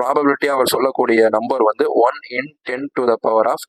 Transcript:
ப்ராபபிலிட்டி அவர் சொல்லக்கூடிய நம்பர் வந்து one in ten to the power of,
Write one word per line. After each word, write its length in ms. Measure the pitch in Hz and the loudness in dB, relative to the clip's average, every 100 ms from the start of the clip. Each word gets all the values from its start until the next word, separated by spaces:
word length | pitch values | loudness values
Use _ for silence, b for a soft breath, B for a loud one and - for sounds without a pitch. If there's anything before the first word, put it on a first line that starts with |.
ப்ராபபிலிட்டி 500 | 123 143 143 143 143 139 | -2 0 0 0 -2 0
அவர் 160 | 120 | -2
சொல்லக்கூடிய 540 | 110 131 131 120 113 110 107 | 0 -2 -2 0 4 4 2
நம்பர் 280 | 120 135 107 | 0 0 0
வந்து 160 | - 147 - 120 | 2 0 2 0
one 120 | - - 123 | 0 -8 -10
in 100 | 143 - - | -10 -12 -10
ten 120 | 127 139 - | -8 -6 -2
to 60 | 123 | 0
the 60 | 113 - | 0 0
power 180 | 110 110 | 2 0
of, 80 | 147 | -2